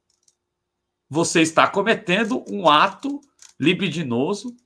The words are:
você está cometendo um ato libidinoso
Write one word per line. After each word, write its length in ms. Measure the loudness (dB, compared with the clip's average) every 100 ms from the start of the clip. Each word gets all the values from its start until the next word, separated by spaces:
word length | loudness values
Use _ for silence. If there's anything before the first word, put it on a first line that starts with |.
| _ _ _ _ _ _ _ _ _ _ _
você 320 | -2 0 2
está 260 | 2 2 2
cometendo 760 | 2 0 -2 0 -2 -2 -4 -6
um 200 | -2 4
ato 520 | 4 2 -2 -10 -10 -14 _ -20 -2
libidinoso 960 | 0 0 -2 -4 -4 -2 -2 -4 -10 -16